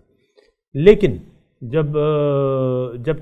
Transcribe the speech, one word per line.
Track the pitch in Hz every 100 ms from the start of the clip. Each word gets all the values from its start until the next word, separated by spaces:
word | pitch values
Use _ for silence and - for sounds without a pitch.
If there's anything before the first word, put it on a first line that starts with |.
| _ _ _ _ _ _ _
لیکن | 139 180 214 160 85 - - _ _
جب، | 123 151 151 151
آ، | 151 151 147 139 135 135 131 127 127 123
جب | 127 160